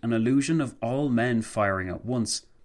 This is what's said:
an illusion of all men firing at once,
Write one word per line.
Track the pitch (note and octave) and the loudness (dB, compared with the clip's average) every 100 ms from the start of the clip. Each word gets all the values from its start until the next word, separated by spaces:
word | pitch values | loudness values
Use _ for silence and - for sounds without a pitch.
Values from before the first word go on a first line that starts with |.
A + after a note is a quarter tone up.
an | A#2 | -2
illusion | A2+ A2+ C3+ C#3 E3 | 2 4 2 2 0
of | B2+ - | 0 -4
all | A2+ C3 D3 | -4 -2 2
men | A#2 B2 A#2 | 2 2 0
firing | A2 A2+ G2+ F#2+ F#2 | -2 0 0 0 -4
at | F2 | -6
once, | A2 B2 G#2 - - _ | -4 -2 -2 -4 -8 _